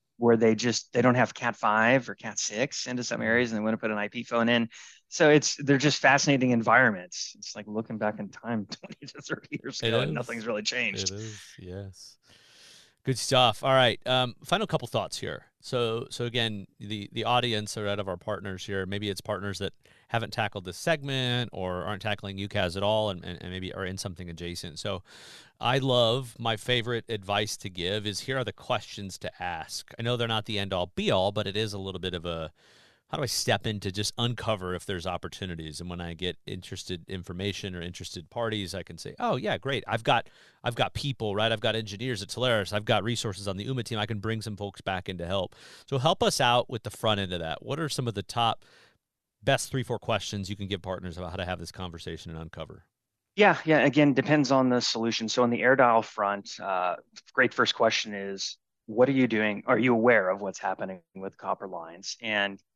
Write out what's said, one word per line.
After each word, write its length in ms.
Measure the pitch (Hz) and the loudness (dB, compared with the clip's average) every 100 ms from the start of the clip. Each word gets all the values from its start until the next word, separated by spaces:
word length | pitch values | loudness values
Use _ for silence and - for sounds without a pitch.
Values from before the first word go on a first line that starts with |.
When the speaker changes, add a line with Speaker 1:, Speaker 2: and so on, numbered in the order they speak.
| _ - | _ 2
Speaker 1:
where 200 | 117 113 | 4 6
they 160 | 113 | 6
just, 400 | 107 120 110 - | 4 2 0 -2
they 80 | 120 | 4
don't 140 | 123 123 | 4 6
have 180 | 113 | 2
cat 220 | - 120 - | 0 -4 0
five 520 | 113 107 113 131 117 | 2 4 6 4 2
or 80 | - | -10
cat 220 | 110 - | -8 -6
six 460 | - 107 143 - 127 | -4 -2 -2 -4 -6
into 180 | 123 | -4
some 180 | 117 117 | -4 -2
Speaker 2:
Mm-hmm. 60 | 113 | 2
Speaker 1:
areas, 240 | 120 120 | 2 2
and 80 | 107 | 0
they 40 | |
wanna 140 | 110 110 | 0 0
put 140 | 110 | -2
an 60 | 104 | -2
I 100 | 104 | -4
P 160 | 120 | -6
phone 260 | - 117 117 | -2 2 4
in. 200 | 120 113 - - - _ | 4 2 -6 -20 -20 _
So 220 | - 151 | 4 8
it's, 240 | 151 - - | 8 6 -2
they're 240 | 139 135 | 4 4
just 200 | 147 - | 6 4
fascinating 520 | 135 156 - 135 127 | 6 6 6 4 4
environments. 840 | 120 117 117 123 92 90 - - - | 4 6 6 6 4 -8 -10 -12 -12
It's 160 | - 113 | -14 -12
like 100 | 107 | -6
looking 300 | 107 110 110 | -6 -6 -2
back 220 | 107 104 | -2 -2
in 100 | 98 | -10
time 380 | - 113 113 98 - | -10 -4 -4 -4 -10
<laughs> 40 | |
twenty 280 | - - 143 | -14 -16 -16
to 140 | - | -16
thirty 380 | - 151 - 147 | -8 -10 -8 -10
years 180 | 135 - | -8 -4
Speaker 2:
It 60 | 117 | 0
Speaker 1:
ago, 140 | 104 | 0
and 100 | 147 | 0
Speaker 2:
is. 40 | 139 | -4
Speaker 1:
nothing's 300 | 120 117 110 | -6 -8 -4
really 160 | 107 | -4
changed. 500 | 107 123 113 98 95 | -2 -2 -2 -2 -4
Speaker 2:
It 40 | 101 | -4
is, 260 | 110 104 - - | -10 -12 -16 -16
yes. 600 | 90 95 98 92 - - _ - _ - - - _ _ | -12 -10 -12 -14 -20 -20 _ -20 _ -20 -20 -20 _ _
Good 140 | - 123 | -4 -4
stuff. 460 | - 131 123 - | 2 6 6 4
All 80 | 135 | 4
right. 340 | 131 123 - 120 | 6 6 4 0
Um, 300 | 127 123 - | 0 0 -4
final 240 | - 190 214 | -2 0 0
couple 180 | 156 120 | -2 -2
thoughts 280 | 117 92 - | -4 -2 -6
here. 280 | 92 71 _ _ | -8 -8 _ _
So, 460 | - 127 117 113 - | -6 -2 0 -2 -6
so 160 | - 120 | -8 -4
again, 420 | 120 113 104 95 _ | 0 -2 -2 -10 _
the, 320 | 101 107 101 | -10 -10 -8
the 100 | 117 | -4
audience 540 | 113 123 120 107 104 113 | 2 2 2 -2 -4 -6
are 100 | 104 | -4
out 120 | 101 | -4
of 100 | 98 | -4
our 80 | 90 | -6
partners 480 | - 101 98 92 - | -6 -6 -6 -10 -6
here. 200 | 98 92 | -4 -4
Maybe 240 | 101 104 | -4 -4
it's 120 | 92 | -6
partners 380 | - 98 101 92 | -6 -4 -4 -4
that 120 | 98 _ _ _ - | -6 _ _ _ -4
haven't 240 | 117 110 | -2 -2
tackled 320 | - 107 101 90 | -2 -2 -4 -8
this 120 | - | -4
segment 720 | 175 156 139 135 127 123 117 | -2 -2 0 -2 0 0 -2
or 300 | - 92 90 | -4 -4 -4
aren't 180 | 85 101 | -4 -4
tackling 360 | 107 104 98 95 | -4 -4 -4 -6
ucas 380 | 101 104 90 92 | -4 0 0 2
at 80 | |
all 260 | 101 110 107 | 2 2 0
and, 140 | 87 | -4
and, 180 | 90 87 | -8 -10
and 80 | 87 | -10
maybe 240 | 92 92 | -8 -8
are 120 | - 95 | -6 -6
in 120 | 95 | -6
something 320 | 98 87 87 | -8 -10 -12
adjacent. 480 | 85 87 87 87 73 | -10 -8 -8 -10 -8
So 260 | 104 92 - - - - - - | -6 -6 -10 -20 -20 -20 -20 -4
I 200 | 117 135 | 0 2
love, 580 | 131 123 113 127 123 - | 4 4 6 2 -4 -4
my 200 | 117 110 | -2 -2
favorite 480 | - 123 113 117 - | 0 0 0 -4 -4
advice 480 | 110 95 101 104 - | -8 0 0 0 -4
to 120 | 104 | -10
give 360 | 87 87 104 104 | -4 -2 -2 -2
is 140 | 95 | -6
here 200 | - 131 | -4 -4
are 40 | |
the 80 | 113 | -4
questions 680 | - - 113 - - 98 - | -8 -4 -4 -4 -12 -10 -10
to 120 | - - | -12 -8
ask. 520 | 90 82 - - - - | -8 -6 -8 -12 -12 -6
I 40 | |
know 160 | 117 120 | -2 0
they're 100 | 117 | 0
not 180 | 110 104 | -2 -2
the 140 | 101 | -4
end 140 | 98 | -2
all 180 | 95 90 | -2 -2
be 160 | - 208 | -2 2
all, 220 | 98 98 | 4 2
but 160 | 107 101 | 0 -2
it 80 | 104 | -2
is 160 | 110 | -2
a 80 | 101 | -4
little 220 | 95 90 | -8 -6
bit 120 | 90 | -4
of 120 | 87 85 | -4 -4
a, 260 | 82 80 _ _ _ _ _ - | -6 -6 _ _ _ _ _ -8
how 60 | 156 | -4
do 80 | |
I 40 | 135 | -2
step 380 | - - 104 113 | -2 0 0 0
in 140 | 107 | -4
to 120 | 98 | -4
just 220 | 95 104 - | -4 -6 -2
uncover 580 | 120 117 117 104 92 90 | -2 -2 -2 -2 -2 -6
if 100 | - | -6
there's 220 | 92 90 | -6 -4
opportunities? 720 | 87 87 - 92 82 78 73 | -6 -8 -8 -8 -6 -8 -10
And 100 | 87 | -8
when 120 | 87 | -8
I 120 | 85 | -8
get 220 | 82 90 - - | -4 -4 -6 -10
interested 600 | 92 - 95 - 90 - | -10 -10 -12 -8 -10 -8
information 680 | 92 87 90 101 - 98 | -10 -8 -6 -4 -4 -8
or 80 | 90 | -8
interested 480 | 87 - 92 90 78 | -8 -10 -12 -12 -12
parties, 460 | 117 113 107 92 95 | -6 -4 -4 -6 -8
I 80 | |
can 140 | - 85 | -10 -12
say, 180 | - - | -12 -6
"Oh 200 | 233 131 | -2 -2
yeah, 200 | 208 110 | -2 -4
great! 280 | 139 131 - | -2 -4 -2
I've 160 | 110 | -2
got, 240 | 117 120 - _ - _ | 2 2 0 _ -20 _
I've 140 | 120 120 | -4 0
got 180 | 113 | -2
people, 400 | - 143 - 107 | 0 -6 -4 -2
right? 160 | 101 113 | 2 2
I've 120 | 110 | 2
got 120 | 110 | 0
engineers 480 | 110 107 98 131 104 | 0 -4 -6 -4 -4
at 100 | 101 | -6
Solaris. 420 | 113 127 110 92 | -2 2 2 2
I've 100 | 107 | -2
got 220 | 107 107 104 | 2 2 2
resources 420 | 117 113 92 101 | -2 -4 -6 -6
on 80 | 95 | -6
the 100 | 107 | -4
Ooma 200 | 131 110 | -4 -4
team. 120 | 110 | -4
I 100 | 104 | -4
can 120 | 104 | -4
bring 220 | 110 113 | -4 -4
some 160 | 110 101 | -6 -8
folks 240 | 101 - | -10 -6
back 260 | - 92 92 | -4 -4 -4
in 100 | 90 | -8
to 60 | 85 | -2
help." 300 | 98 90 - - - - | -2 -2 -8 -20 -20 -6
So 100 | 135 | 0
help 220 | 147 185 | 2 4
us 200 | 220 - | 2 4
out 280 | 123 123 - | 4 4 2
with 140 | 117 | -6
the 60 | - | -8
front 320 | - 113 101 | -2 0 2
end 100 | 95 | 0
of 80 | 87 | -4
that. 240 | 80 76 | -4 -6
What 160 | - 143 | -6 -6
are 80 | 156 | -4
some 220 | - 120 | -2 -2
of 40 | |
the 100 | 98 | -4
top 420 | - 117 117 - - - _ _ _ _ _ _ | -6 2 2 2 -8 -20 _ _ _ _ _ _
best 300 | - 131 - | 2 2 2
three, 120 | 135 | -4
four 160 | - 113 | -4 -4
questions 500 | - 107 - 104 95 | 0 0 0 -6 -6
you 80 | 104 | -6
can 100 | 98 | -4
give 140 | 95 | -4
partners 360 | 92 92 90 90 | -4 -6 -6 -8
about 140 | 87 | -8
how 60 | 92 | -6
to 80 | 90 | -4
have 140 | 87 | -4
this 120 | 85 | -6
conversation 580 | - 90 82 87 82 82 | -10 -10 -10 -10 -10 -10
and 100 | 80 | -10
uncover? 420 | 82 82 78 73 _ _ _ _ _ - | -12 -12 -12 -14 _ _ _ _ _ 6
Speaker 1:
Yeah, 180 | 202 160 | 6 6
yeah. 220 | 160 151 135 | 4 6 6
Again, 300 | 135 147 131 | 6 6 6
depends 360 | 139 151 131 | 4 4 4
on 160 | 135 127 | 4 4
the 140 | 123 | 4
solution. 480 | - 113 113 - 110 | 2 0 0 -2 -2
So 140 | - | 2
on 60 | 120 | 2
the 120 | 117 | 4
AirDial 420 | 120 135 123 113 | 4 6 8 6
front, 560 | 110 - 101 101 - - | 2 0 0 0 -6 -10
uh, 380 | 95 92 90 82 - - _ | -4 0 0 -4 -10 -20 _
great 220 | - 120 | 2 2
first 200 | - 113 | 4 0
question 400 | - 113 - 110 | 4 4 4 -2
is, 440 | 101 98 98 - - _ _ - | -6 -6 -6 -8 -10 _ _ -6
what 200 | 110 131 | 2 4
are 60 | |
you 140 | 135 123 | 6 4
doing? 360 | 110 107 101 - | 4 2 0 0
Are 140 | 117 | 2
you 140 | 127 | 4
aware 360 | 117 120 113 92 | 4 6 6 4
of 120 | 98 | 0
what's 180 | 101 - | -4 -4
happening 400 | 98 95 98 92 _ 95 | -4 -4 -6 -8 _ -12
with 220 | 95 - | -12 -8
copper 320 | 98 104 98 | -6 -4 -6
lines? 480 | 87 82 87 - - | -10 -12 -12 -12 -10
And 380 | 113 104 101 98 _ | -4 -2 -2 -4 _